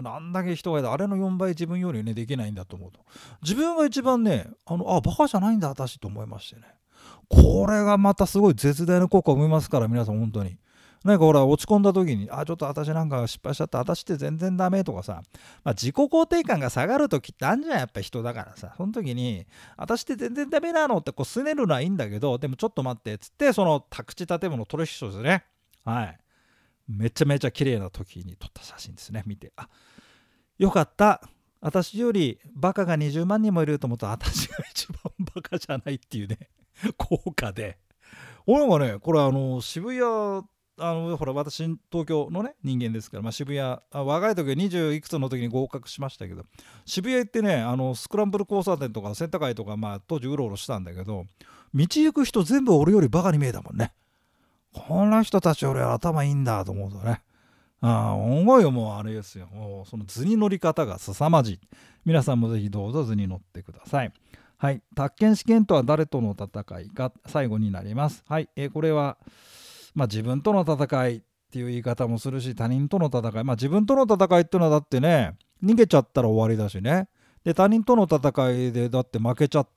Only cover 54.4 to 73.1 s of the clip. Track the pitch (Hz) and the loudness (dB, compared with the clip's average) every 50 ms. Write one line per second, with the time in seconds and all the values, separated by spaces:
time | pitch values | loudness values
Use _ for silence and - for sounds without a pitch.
54.4 | _ _ _ _ _ _ - - - - 156 185 202 208 220 220 220 - - 190 | _ _ _ _ _ _ -20 -16 -8 -4 0 2 4 4 4 4 4 4 2 2
55.4 | - 175 151 - 143 135 131 131 123 120 120 113 - 170 160 156 139 143 143 139 | 4 2 2 2 0 -2 0 0 0 0 0 0 -2 -2 0 0 0 0 0 0
56.4 | 135 123 110 101 92 101 98 98 98 95 101 98 98 117 113 - _ _ _ _ | 0 0 0 -2 -2 -4 -6 -6 -8 -8 -8 -6 -4 -4 -4 -4 _ _ _ _
57.4 | _ _ _ _ _ _ _ _ - 117 117 110 110 107 101 101 104 117 131 156 | _ _ _ _ _ _ _ _ 0 2 2 2 0 0 -2 0 0 0 2 4
58.4 | 185 226 269 254 196 143 127 120 113 107 101 104 104 110 110 107 101 - - 98 | 6 6 8 8 8 6 4 0 -2 -4 -6 -6 -8 -8 -8 -10 -12 -14 -16 -18
59.4 | 90 87 95 104 107 101 98 98 95 - - 110 101 92 - 117 135 190 226 220 | -18 -16 -16 -14 -12 -12 -12 -14 -14 -14 -12 -12 -12 -10 -8 -4 -2 0 2 2
60.4 | 214 202 196 175 - 165 156 - 147 107 90 - - - 95 - 147 160 170 151 | 2 2 0 0 0 0 0 0 -2 -4 -6 -8 -10 -10 -4 -2 2 4 4 4
61.4 | 127 107 92 - - _ - - - _ _ _ _ 165 165 151 127 147 131 120 | 2 2 -4 -8 -12 _ -20 -20 -20 _ _ _ _ 0 2 2 2 2 0 0
62.4 | 117 113 117 107 101 104 98 104 98 107 123 160 143 113 110 104 101 92 92 90 | 0 0 0 -2 -4 -4 -6 -6 -6 -4 -4 -4 -2 -2 -2 -2 -2 -4 -6 -8
63.4 | - _ _ 90 90 - - - - - - 139 123 120 - _ _ _ - - | -12 _ _ -20 -20 -20 -20 -20 -10 -6 -4 -4 -4 -4 -8 _ _ _ -20 -20
64.4 | _ _ _ _ - 139 139 117 - _ - - 139 143 - - 214 220 214 - | _ _ _ _ -4 -4 -4 -4 -8 _ -6 -6 -6 -6 -2 2 4 4 4 4
65.4 | - 226 226 226 214 - 185 143 120 143 151 156 156 - - 131 117 104 98 - | 2 4 4 4 4 4 4 2 4 4 2 2 0 0 -2 -2 -2 -2 -4 -6
66.4 | 104 98 - 110 101 - 95 90 87 104 - - 127 127 - _ _ - - 151 | -10 -10 -10 -12 -12 -12 -14 -14 -14 -12 -8 -8 -8 -8 -8 _ _ -6 -4 -2
67.4 | 139 120 107 107 107 104 95 92 92 101 107 131 147 151 - - _ - 147 160 | -2 0 0 0 -2 -2 -2 -4 -8 -6 -4 -2 -2 -2 -4 -6 _ -6 -6 -6
68.4 | 143 - _ 143 143 139 107 151 160 160 156 151 143 139 - - _ - - _ | -6 -6 _ -8 -8 -6 -4 -2 0 0 0 0 0 -2 -6 -10 _ -20 -20 _
69.4 | _ - - - - - - - - - _ 156 135 107 101 110 110 120 127 139 | _ -20 -20 -20 -20 -20 -20 -20 -20 -8 _ -2 -2 -2 -2 -4 -4 -4 -4 -2
70.4 | 139 214 208 196 170 160 151 131 147 127 151 131 127 123 120 110 - _ _ _ | 0 2 2 2 2 2 0 0 0 0 0 0 0 -2 -2 -6 -10 _ _ _
71.4 | _ _ - 127 120 123 120 120 113 123 117 - 131 113 117 110 - 135 131 135 | _ _ -10 -8 -6 -6 -6 -4 -4 -4 -2 -2 -2 -2 -2 -4 -4 -6 -6 -6
72.4 | 120 127 117 - 117 117 127 135 143 143 - 196 165 143 | -6 -6 -6 -4 -2 0 0 0 0 0 0 0 0 0